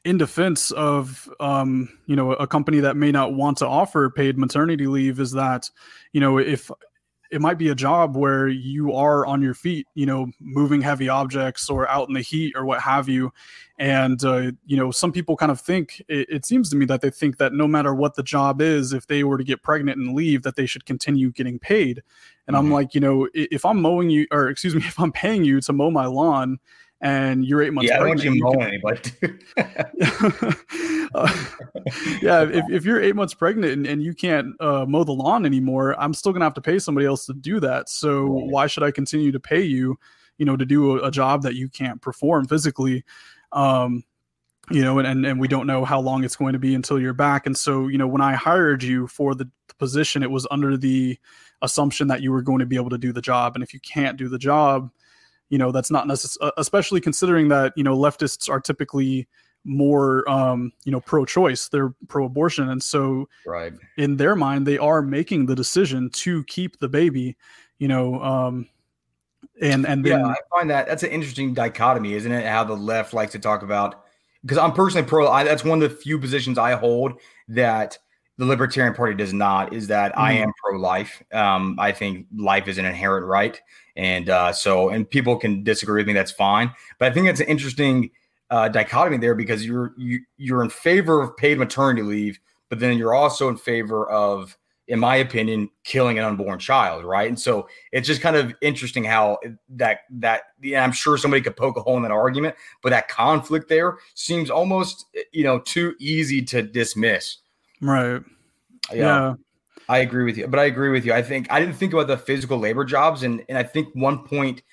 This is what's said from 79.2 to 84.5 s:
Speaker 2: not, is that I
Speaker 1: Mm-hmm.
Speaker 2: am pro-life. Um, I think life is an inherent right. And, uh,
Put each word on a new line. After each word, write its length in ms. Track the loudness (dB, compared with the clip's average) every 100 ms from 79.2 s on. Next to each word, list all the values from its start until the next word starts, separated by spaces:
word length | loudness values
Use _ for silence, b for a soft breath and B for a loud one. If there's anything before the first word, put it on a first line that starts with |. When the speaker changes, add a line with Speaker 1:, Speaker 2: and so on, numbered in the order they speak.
| -2
Speaker 2:
not, 400 | 0 2 2 -2
is 140 | -6 -2
that 300 | 0 0 2
I 160 | 2
Speaker 1:
Mm-hmm. 100 | 2
Speaker 2:
am 80 | 0 -4
pro-life. 600 | -6 -2 0 -2 -4 -12 -6
Um, 440 | 0 2 2 -2 -2
I 120 | -2
think 340 | -2 -6 -8 -12 -4
life 320 | 0 0 0
is 100 | -4
an 80 | -4
inherent 400 | -2 0 0 0
right. 340 | 0 0 -4 _ b b -6
And, 340 | -2 -2 0
uh, 220 | 2 2